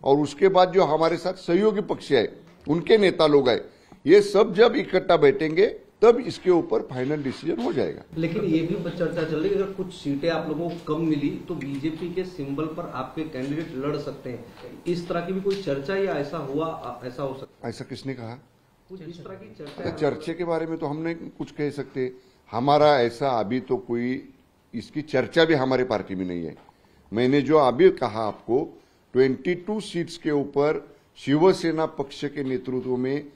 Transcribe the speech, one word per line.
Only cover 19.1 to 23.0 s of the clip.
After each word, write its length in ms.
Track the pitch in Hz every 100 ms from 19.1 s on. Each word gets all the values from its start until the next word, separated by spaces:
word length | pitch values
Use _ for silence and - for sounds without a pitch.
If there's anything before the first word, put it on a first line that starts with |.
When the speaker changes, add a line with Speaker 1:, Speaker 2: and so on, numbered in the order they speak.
| 170
Speaker 2:
तरह 100 | -
की 200 | 190 - -
चर्चा 320 | 143 - 131
Speaker 1:
तो 60 | -
चर्चे 360 | 151 120 -
के 100 | 170
बारे 220 | 170 160 165
में 120 | 160
तो 80 | 151
हम 100 | 151
नहीं 180 | 165
कुछ 360 | 165 - - 143
कह 200 | - 147
सकते। 420 | 143 131 131 127 127 _ _ _
हमारा 500 | 110 139 147 151 143